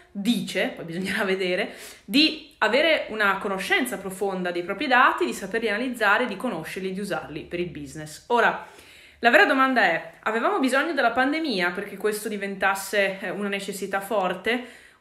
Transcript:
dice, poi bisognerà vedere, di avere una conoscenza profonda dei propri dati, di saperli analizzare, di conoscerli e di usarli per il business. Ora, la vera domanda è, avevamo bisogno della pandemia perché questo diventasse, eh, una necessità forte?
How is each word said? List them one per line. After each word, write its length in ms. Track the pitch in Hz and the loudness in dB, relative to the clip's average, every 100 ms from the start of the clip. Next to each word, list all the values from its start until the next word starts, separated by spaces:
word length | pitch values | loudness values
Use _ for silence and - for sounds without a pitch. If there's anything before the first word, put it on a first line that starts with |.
| - | -14
dice, 640 | 202 214 202 - 185 254 - | -4 0 0 0 -2 -2 -4
poi 80 | |
bisognerà 400 | 160 170 190 208 | -8 -6 -4 -2
vedere, 480 | 196 190 185 180 240 - - - | 0 0 0 0 -2 -8 -18 -18
di 500 | - 247 302 311 - _ | 0 4 4 0 -12 _
avere 480 | 220 254 320 302 - | 2 4 4 2 0
una 300 | 214 202 190 | 0 0 2
conoscenza 580 | 208 190 - 381 254 190 | -2 -4 0 0 0 -4
profonda 540 | 190 185 196 185 175 | -8 -4 -2 -2 -2
dei 120 | 175 | -4
propri 240 | 180 196 302 | -4 -4 2
dati, 380 | 247 294 339 | 6 6 4
di 80 | 339 | -2
saperli 380 | - 196 226 226 | -2 -4 -4 -2
analizzare, 560 | 208 262 214 208 214 240 | -2 -4 0 2 4 2
di 100 | 196 | -4
conoscerli 540 | 247 170 156 196 190 | -6 -6 -8 -6 -6
e 20 | |
di 80 | 185 | -6
usarli 440 | 202 156 147 151 | -4 -6 -6 -12
per 140 | - 175 | -8 -6
il 120 | 175 | -6
business. 540 | 147 139 156 151 - - | -8 -12 -12 -14 -16 0
Ora, 400 | 240 190 - - - - - - - | 4 4 2 -8 -20 -20 -20 -20 0
la 100 | 233 | 6
vera 160 | 285 294 | 8 6
domanda 360 | 269 262 247 | 6 4 4
è, 280 | 185 165 - - | 4 2 -4 -6
avevamo 340 | 208 226 311 403 | -4 0 0 2
bisogno 340 | 262 269 320 | 2 2 0
della 200 | 277 233 | 0 2
pandemia 580 | 254 262 311 320 190 175 | 2 2 0 -2 0 0
perché 260 | 185 196 196 | -2 -8 -4
questo 320 | 208 208 226 | -2 -2 -4
diventasse, 920 | 202 196 190 196 196 - 208 196 190 | -4 -6 0 0 0 0 2 2 0
eh, 120 | 190 | -6
una 180 | 185 202 | -4 -4
necessità 520 | 196 196 190 196 196 | -4 -4 -6 -4 -4
forte? 800 | 196 214 185 180 220 247 - - - _ | 0 0 0 0 -2 -2 -4 -16 -20 _